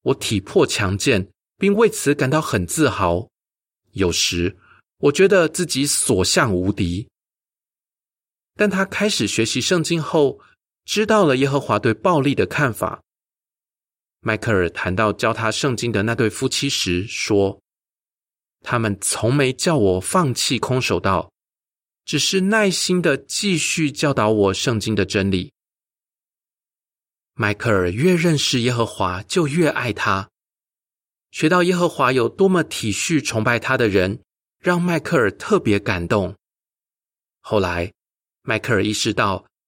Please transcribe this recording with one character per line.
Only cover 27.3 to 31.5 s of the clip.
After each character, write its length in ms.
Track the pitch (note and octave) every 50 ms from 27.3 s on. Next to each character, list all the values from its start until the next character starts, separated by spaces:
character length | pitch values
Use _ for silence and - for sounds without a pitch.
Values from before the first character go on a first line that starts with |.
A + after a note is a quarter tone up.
| _
迈 220 | - A2+ G#2 G#2
克 160 | - - A#2
尔 180 | G#2+ F#2+ F#2 F2
越 240 | F2+ G#2+ C#3+ F#3 F#3
认 220 | E3+ D#3+ F3 D#3+
识 240 | C#3 - - - B2+
耶 100 | A#2 B2
和 140 | B2 A#2+ A#2
华， 380 | G#2+ - - G2 F2+ F2+ F2+ -
就 260 | - - G3 E3 D3
越 220 | C3+ E3+ E3+ D3
爱 200 | - - B2 B2
他。 380 | G2+ - - A2 G2 F#2+ F#2+ - _ _ _ _ _ _ _ _ _ _ _ _ _ _ _ _ _ _ _ _
学 180 | - - -
到 140 | D#3